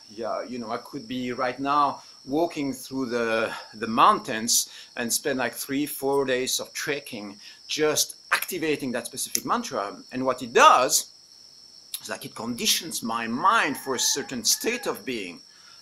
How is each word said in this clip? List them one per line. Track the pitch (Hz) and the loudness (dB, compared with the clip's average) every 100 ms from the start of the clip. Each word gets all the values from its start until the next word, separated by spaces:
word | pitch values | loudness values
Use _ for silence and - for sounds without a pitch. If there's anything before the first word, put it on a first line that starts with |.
| - | -16
Yeah, | 104 110 95 | -8 -4 -4
you | 107 123 | -6 -8
know, | 110 | -6
I | 117 | -8
could | - 143 113 | -8 -12 -8
be | 127 123 | -6 -4
right | 123 127 127 | -2 -4 -2
now | 139 147 156 180 - - 131 | 0 4 2 0 -12 -18 -2
walking | 151 170 160 139 | 0 2 0 -4
through | 127 - 135 123 | -4 -6 -4 0
the, | 120 113 113 110 - - | 0 2 2 2 -4 -12
the | 110 110 | -6 -2
mountains | 120 180 226 - 110 117 - - - - - | 6 6 6 0 -4 2 0 0 -8 -12 -8
and | 117 | -4
spend, | - 151 131 | -2 0 0
like, | 120 | -2
three, | - - 139 147 | -4 -4 -2 -2
four | - 135 139 | -2 0 2
days | 131 127 131 - | 2 2 0 -2
of | 110 | -4
trekking, | - 156 143 - 110 101 101 - - - | -6 -4 -4 -6 -10 -10 -14 -18 -20 -8
just | 143 151 151 - - - | 0 2 2 -2 -4 -2
activating | 165 - 180 156 143 135 | -2 -2 -4 -2 -2 -2
that | 117 - | -4 -6
specific | 127 113 - 131 | -8 -6 -4 -2
mantra. | 233 - 120 101 98 - | -2 -2 -4 -4 -8 -10
And | 127 131 | -2 -2
what | 123 | -2
it | 117 | 2
does | 170 302 165 135 - - - - - - - - - - - | 8 10 8 6 2 0 -10 -20 -20 -20 -20 -20 -20 -14 -12
is, | - | -10
like, | 98 | -10
it | 135 | -10
conditions | - 113 120 220 - 170 - | -8 -6 -2 0 0 -2 -6
my | 120 113 113 | -4 -2 -2
mind | 123 185 226 170 127 | 2 4 4 4 0
for | 135 | -2
a | 117 | 0
certain | - 147 120 127 | 2 0 -2 -2
state | 110 - - 247 175 | 0 2 0 -2 -2
of | 127 | -4
being. | - 117 90 82 - - - - | -4 -6 -6 -12 -20 -20 -20 -20